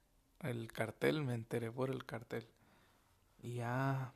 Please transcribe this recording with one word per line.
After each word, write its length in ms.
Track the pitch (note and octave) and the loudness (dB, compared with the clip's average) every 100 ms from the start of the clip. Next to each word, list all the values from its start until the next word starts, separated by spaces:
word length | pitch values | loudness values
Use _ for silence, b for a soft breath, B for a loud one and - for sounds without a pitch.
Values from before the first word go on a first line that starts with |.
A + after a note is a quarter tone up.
| _ _ _ _ | _ _ _ _
el 320 | C#3 A#2+ A2+ | -2 -2 -4
cartel, 520 | - A2 - C#3 D3+ | -2 -2 4 4 4
me 120 | C#3 A#2+ | 2 -2
enteré 360 | A2+ A#2+ A2+ | 0 -2 -2
por 200 | A#2+ C3 | 0 0
el 140 | C3 - | 0 -6
cartel". 420 | A2+ A2+ A#2+ A2+ _ b b b b b b _ - | -8 -6 -6 -8 _ b b b b b b _ -14
Y 120 | A#2 A#2+ | -8 -4
ya, 580 | A#2+ B2+ C3+ C3+ B2+ | 0 2 2 2 -2